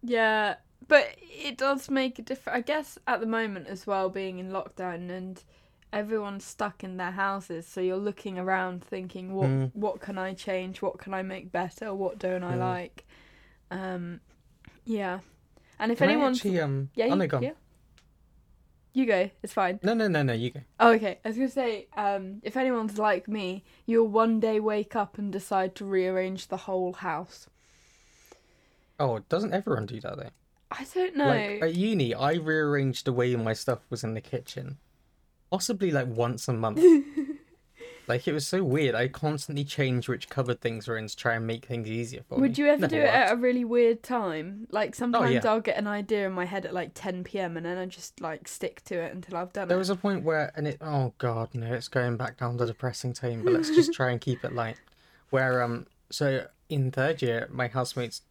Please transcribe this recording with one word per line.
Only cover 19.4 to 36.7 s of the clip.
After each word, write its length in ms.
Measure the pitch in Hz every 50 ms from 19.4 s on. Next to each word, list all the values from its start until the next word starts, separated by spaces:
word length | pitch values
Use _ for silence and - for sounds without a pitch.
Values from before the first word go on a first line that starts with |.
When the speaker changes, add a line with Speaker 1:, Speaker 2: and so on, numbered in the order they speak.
| -
Speaker 1:
It's 100 | 202 -
fine. 260 | 226 190 180 185 208 -
Speaker 2:
No, 100 | 190 233
no, 140 | 226 220
no, 160 | 202 175 151 143
no, 100 | 131 117
you 160 | 110 120 123
go. 100 | - 143 127 _ _ _
Speaker 1:
Oh, 120 | 220 233 226
okay. 260 | 226 220 196 - - _
I 40 | 220
was 80 | 220
gonna 120 | 233 269 262
say, 380 | - 277 254 233 220 202 - _ -
um, 440 | - 208 202 202 196 190 190 196 208 -
if 140 | 214 208
anyone's 400 | 262 262 262 247 233 220 214 202
like 300 | 208 214 214 202 180 -
me, 360 | - 208 214 196 180 185 190 - _ - _ _
you'll 220 | - 233 226 226
one 320 | 220 202 220 226 226 226 220
day 200 | 214 220 220 214
wake 360 | 214 214 214 208 214 208 -
up 220 | 233 202 196 -
and 140 | - 208 202
decide 440 | 185 196 190 - 208 190 185 185 185
to 100 | - 202
rearrange 640 | 196 196 190 185 185 185 185 185 185 190 185 -
the 100 | - 190
whole 360 | 185 - - 190 185 185 180 180
house. 540 | - 190 180 160 151 175 - - - - - _ _ _ _ _ _ _ _ _ _ _ _ _ _ _ - - _ _ _ _ _ _ _ _ _ _ _ _ _
Speaker 2:
Oh, 200 | 147 131 117 107 - _
doesn't 240 | - 175 208 220 -
everyone 320 | 196 196 220 147 113 107
do 140 | 101 123 110
that, 160 | - - -
though? 120 | - - 113 _ _ _ _ _ _ _ _
Speaker 1:
I 140 | - - 269 - -
don't 220 | 359 370 370 349
know. 120 | 277 285
Speaker 2:
Like, 340 | 277 254 226 208 202 208 208
at 140 | - 165 165
uni, 380 | 175 190 220 226 185 135 117 113
I 200 | 113 131 143 160
rearranged 720 | 170 156 156 156 156 151 147 143 139 139 135 123 - -
the 80 | 131 123
way 220 | 123 123 123 123
my 180 | 117 113 110 110
stuff 260 | - - - 123 - - _
was 140 | 127 113 -
in 100 | 110 110
the 80 | 110
kitchen. 560 | - - - 120 123 - - - 127 135 139 - _ _ _ _ _ _ _ _ _ _ _ _ _ _
Possibly, 400 | 180 185 180 - 240 185 202 180
like, 160 | 156 135 127
once 400 | 127 113 110 120 120 123 117 -
a 60 | - 123
month. 280 | 110 110 113